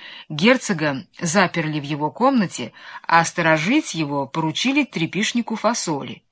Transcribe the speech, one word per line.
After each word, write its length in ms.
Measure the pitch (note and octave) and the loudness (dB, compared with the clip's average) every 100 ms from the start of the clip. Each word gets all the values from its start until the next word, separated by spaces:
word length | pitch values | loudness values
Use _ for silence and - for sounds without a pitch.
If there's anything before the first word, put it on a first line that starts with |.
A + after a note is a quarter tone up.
| - - - | -20 -18 -10
Герцога 760 | D3+ G3+ C4 - E3+ D3+ C3+ - - | 2 4 4 2 -2 -2 -4 -8 -6
заперли 600 | F3 F3+ F3+ F3 D#3 D3+ | 0 2 2 0 -2 -4
в 40 | |
его 260 | C#3 D3 D3+ | -4 -4 -4
комнате, 640 | - B3 C4+ F3+ - A#2+ - - - - | 0 2 4 0 -2 -10 -12 -18 -14 2
а 180 | E3 | 2
сторожить 720 | E3 - E3 D#3+ D#3+ D4 D#4 | 4 2 2 2 4 2 0
его 320 | E3 D3 C#3+ C3+ | -2 -2 -2 -4
поручили 580 | E3 D#3+ D#3 A#3+ C#4 | -2 -2 0 0 0
трепишнику 720 | C#4+ - E3 E3 G#3+ A#3+ A3+ A3 | 0 -2 -2 -2 -2 -2 -2 -2
Фасоли. 640 | G#3 A#3+ - C#3+ - - _ | 0 0 -2 -4 -6 -12 _